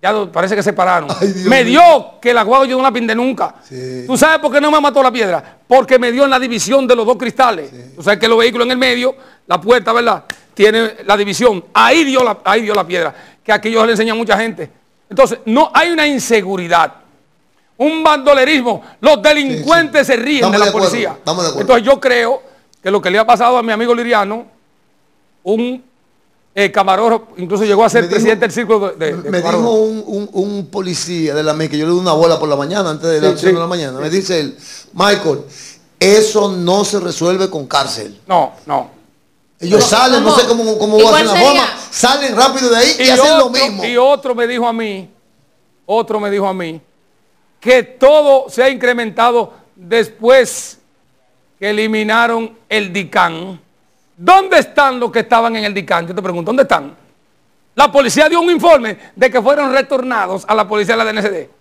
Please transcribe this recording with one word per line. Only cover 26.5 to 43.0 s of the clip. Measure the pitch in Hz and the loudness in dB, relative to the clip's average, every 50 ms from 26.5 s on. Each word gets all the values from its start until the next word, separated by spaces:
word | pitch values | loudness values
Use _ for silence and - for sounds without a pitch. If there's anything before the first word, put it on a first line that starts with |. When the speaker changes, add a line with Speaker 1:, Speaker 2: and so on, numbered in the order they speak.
| _ | _
Speaker 1:
eh, | 196 202 190 | -2 -2 0
camarógrafo, | 196 214 196 190 185 185 220 233 226 220 226 _ - - | 0 0 0 2 0 2 2 0 0 0 -4 _ -14 -14
incluso | 180 170 190 196 214 | -8 -6 -4 -2 0
llegó | 214 202 196 233 | 0 2 2 2
a | 220 | 2
ser | - - 175 | 2 2 0
Speaker 2:
Me | 175 | 2
dijo, | 208 | 0
Speaker 1:
presidente | 214 226 233 220 202 240 | 0 2 2 2 0 -2
del | 226 151 | -4 -2
círculo | 226 240 202 226 214 196 190 | -4 -2 0 0 0 0 -4
de, | - - 160 156 | -6 -4 -6 -6
de, | 147 175 | -6 -6
de | 170 - | -8 -4
Speaker 2:
me | 196 180 | -4 -4
Speaker 1:
camarógrafos. | 170 165 175 214 | -2 -2 -2 0
Speaker 2:
dijo | 226 240 226 | 0 0 2
un, | 220 220 220 220 220 214 | 0 0 0 -4 -6 -10
un, | - - 196 208 202 - | -8 -8 -8 -8 -8 -6
un | 190 190 208 208 202 190 139 | -6 -6 -4 -6 -8 -10 -8
policía | - 208 196 180 175 139 - 165 180 170 160 151 139 | -8 -8 -6 -6 -6 -8 -8 -8 -6 -4 -4 -4 -2
de | 151 156 | -2 -2
la | 156 151 | -2 -2
mec, | 156 160 151 | -2 -4 -6
que | 143 151 | -4 -4
yo | 151 160 | -2 -2
le | |
doy | 175 180 | -2 -2
una | 185 180 160 | 0 0 2
bola | 156 170 165 165 165 | 2 4 2 2 2
por | 160 151 | 0 -2
la | 147 | -2
mañana, | 139 143 147 180 208 196 170 | -2 -2 -4 -4 -4 -4 -4
antes | 156 151 147 165 | -6 -4 -4 -2
de | 165 151 | -2 2
la | 151 185 | 2 0
Speaker 1:
Sí, | 180 | 0
Speaker 2:
acción | 151 151 185 | 2 0 0
Speaker 1:
sí. | 185 | 0
Speaker 2:
de | 170 | 0
la | 170 170 | -2 -4
mañana, | 180 175 156 135 127 131 | -4 -6 -6 -8 -8 -8
me | 143 151 | -8 -4
dice | 160 196 190 185 185 165 | -4 -4 -4 -2 -4 -4
él, | 147 131 - - - - - - - _ - | -4 -6 -10 -14 -20 -20 -20 -20 -20 _ -4
"Michael, | 175 185 208 208 - - 165 139 - - - - - - - - _ _ _ _ _ | 0 2 2 2 0 0 -4 -4 -4 -6 -16 -20 -20 -20 -20 -20 _ _ _ _ _
eso | 175 190 202 214 214 214 - 214 202 202 | 2 4 4 4 4 2 0 0 -2 -2
no | 190 180 175 175 185 202 208 | -4 -4 -2 0 0 0 0
se | 202 - 202 | -2 -4 -4
resuelve | 175 175 160 - 160 175 185 190 190 185 | -4 -6 -6 -4 -2 -2 0 0 -2 -4
con | 185 160 139 123 | -4 -8 -10 -4
cárcel". | - 143 135 - - 117 104 104 101 98 _ - | -4 -4 -4 -4 -8 -10 -12 -14 -16 -20 _ -2
Speaker 1:
No, | 190 170 147 - - - _ | 0 0 0 -2 -6 -16 _
no. | 147 143 135 120 - - _ _ _ _ _ _ _ _ _ _ _ _ _ | -6 -6 -6 -6 -8 -16 _ _ _ _ _ _ _ _ _ _ _ _ _
Speaker 2:
Ellos | 170 175 196 214 | -4 0 2 2
Speaker 3:
No, | 247 | 2
Speaker 2:
salen, | - 208 226 254 262 254 233 208 | 4 2 2 2 2 2 2 2
no | 214 | 2
Speaker 3:
¿cómo? | - 269 | 2 2
Speaker 2:
sé | 240 233 | 2 2
cómo, | 233 233 226 220 214 214 | 0 -2 0 -2 -2 -2
cómo | 214 208 214 214 | -2 2 4 4
Speaker 3:
¿Y | |
Speaker 2:
hacen | 214 226 | 4 4
Speaker 3:
cuál | 262 302 320 220 | 4 2 2 2
Speaker 2:
la | 202 | 2
Speaker 3:
sería? | 359 247 269 | 4 4 4
Speaker 2:
forma, | 285 285 254 185 - - - - | 4 2 0 -2 -6 -10 -16 -14
salen | - - - 240 269 285 285 269 220 | -8 -2 0 0 0 0 -2 -4 0
rápido | 202 254 269 240 269 262 247 | 2 2 2 2 0 0 0
de | 233 226 | 2 2
ahí | 247 294 311 | 2 2 0
y | 247 | 0